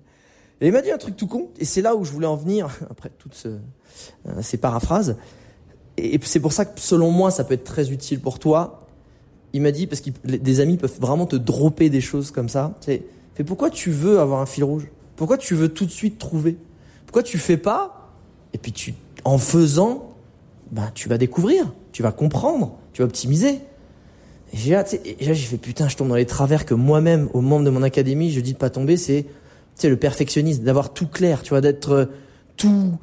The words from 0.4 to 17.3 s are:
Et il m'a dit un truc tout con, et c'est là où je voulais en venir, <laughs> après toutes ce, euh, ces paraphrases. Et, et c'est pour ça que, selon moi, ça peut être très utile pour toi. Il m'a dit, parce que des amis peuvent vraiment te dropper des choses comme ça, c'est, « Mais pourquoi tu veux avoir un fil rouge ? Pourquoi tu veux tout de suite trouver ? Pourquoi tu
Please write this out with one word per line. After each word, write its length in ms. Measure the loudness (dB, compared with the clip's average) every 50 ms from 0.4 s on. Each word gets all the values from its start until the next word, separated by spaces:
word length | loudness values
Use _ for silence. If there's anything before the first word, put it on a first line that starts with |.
| _ _ _ 0
Et 60 | 2 2
il 60 | 2
m'a 80 | 2
dit 100 | 2 0
un 60 | -4 -4
truc 200 | -6 -10 -10 -8
tout 100 | -8 -6
con, 220 | -6 -6 -8 -8 -8 -8
et 60 | -6
c'est 160 | -4 -2 0
là 140 | 0 2 2
où 100 | 0 -2
je 60 | -4
voulais 140 | -6 -4 -2
en 120 | -2 -2 -2
venir, 320 | -2 -2 -2 -2 -2 -4 -8 -12
<laughs> 80 | -14 -16
après 220 | -16 -16 -18 -18 -20 _
toutes 180 | -20 -20 -18
ce, 140 | -14 -12 -12
euh, 920 | -12 -12 -14 -18 -20 _ _ _ -20 -20 -20 -20 -20 _ -14 -12 -10 -8
ces 160 | -8 -6 -6 -2
paraphrases. 600 | -2 -2 -2 -2 -2 0 0 0 0 -2 -4 -6 -10 -20 -20 -20 -20 -20 -20 _ -20 -20 -20 -20 _ -18 -10 -8
Et, 180 | -4 0 0
et 40 | -2 0
c'est 160 | 0 0 0
pour 140 | 0 0 0
ça 120 | 0 -2
que, 140 | -4 -4 -6
selon 320 | -2 2 2 4 4 4
moi, 180 | 4 4 4 2
ça 140 | 2 0 -2
peut 100 | -2 -2
être 100 | -4 -4
très 280 | -6 -4 -4 -2 -2
utile 280 | -4 -8 -6 -6 -6 -6
pour 200 | -6 -6 -6 -2
toi. 480 | 0 2 2 2 2 -2 -8 -18 -20 -20 -20 -20 _ _ _ _ _ _ _ _ _ _ -4
Il 80 | 0
m'a 100 | 0 0
dit, 140 | 0 0 -2
parce 160 | -4 -6 -8
que 80 | -8 -8 -10 -10 -6
des 340 | -6 -4 -2 0 2 2 4
amis 160 | 4 2 2 0
peuvent 220 | 0 -4 -4 -2
vraiment 280 | -2 0 0 0 0 -2
te 80 | -2
dropper 560 | -2 0 0 0 2 2 2 4 4 2 4
des 100 | 4 2
choses 300 | -2 -2 -4 -6 -6 -6
comme 180 | -6 -6 -4 -4
ça, 240 | -2 -2 -4 -4 -6 -8
c'est, « 220 | -4 -4 -4 -4 -4 -10 -20 -20 -20 -16 -8 -8
Mais 80 | -6
pourquoi 240 | -6 -4 -2 -2 -2
tu 220 | -2 -2 -4 -2
veux 280 | -2 0 2 4 4 4
avoir 220 | 4 4 2 -2
un 60 | -2 -4
fil 160 | -2 -2 -2
rouge ? 240 | 0 -2 -2 -6 -10 -16 -20 -20 -18 -10
Pourquoi 220 | -4 -2 0 0 0
tu 160 | 0 0 0
veux 160 | 2 2 2
tout 160 | 0 0 -4
de 60 | -4
suite 260 | -4 -2 -4 -4 -4 -4
trouver ? 400 | -10 -6 -4 -2 0 0 -2 -2 -8 -20 -20 -20 -20 -20 -20 -20 -10
Pourquoi 160 | -2 -2 0
tu 160 | 0 0